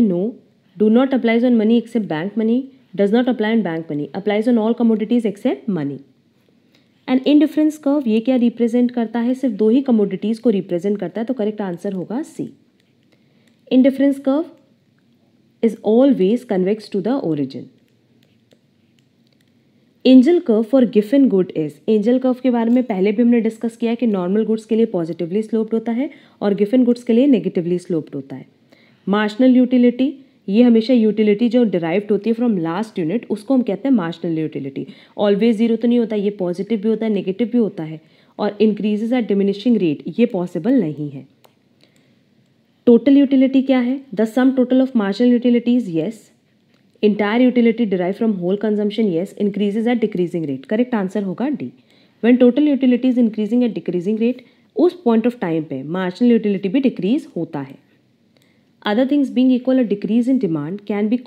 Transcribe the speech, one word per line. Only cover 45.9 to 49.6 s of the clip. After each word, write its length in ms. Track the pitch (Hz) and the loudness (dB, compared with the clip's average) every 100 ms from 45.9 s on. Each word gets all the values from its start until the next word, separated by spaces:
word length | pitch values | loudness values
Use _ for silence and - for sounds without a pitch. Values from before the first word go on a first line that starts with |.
| 160 | -4
yes। 200 | 165 226 _ _ _ _ _ _ _ _ | -4 -8 _ _ _ _ _ _ _ _
Entire 380 | 214 202 208 233 254 | 0 0 0 2 2
utility 400 | 247 233 226 226 | 4 2 2 -2
derived 320 | 185 180 196 | -2 -2 -2
from 180 | 226 196 | -2 -2
whole 180 | 175 202 220 | -2 -2 -2
consumption, 480 | 208 208 208 220 | -2 -2 -2 -2
yes। 240 | 160 196 - 208 | -2 -6 -4 -4
Increases 440 | 196 | -2